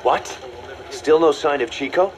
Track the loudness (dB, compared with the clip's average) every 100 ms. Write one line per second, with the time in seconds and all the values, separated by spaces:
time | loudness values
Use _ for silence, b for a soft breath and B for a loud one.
0 | 2 0 -2 -14 -14 -16 -16 -16 -14 -8
1 | 4 6 6 4 0 0 -2 -4 -4 0
2 | 0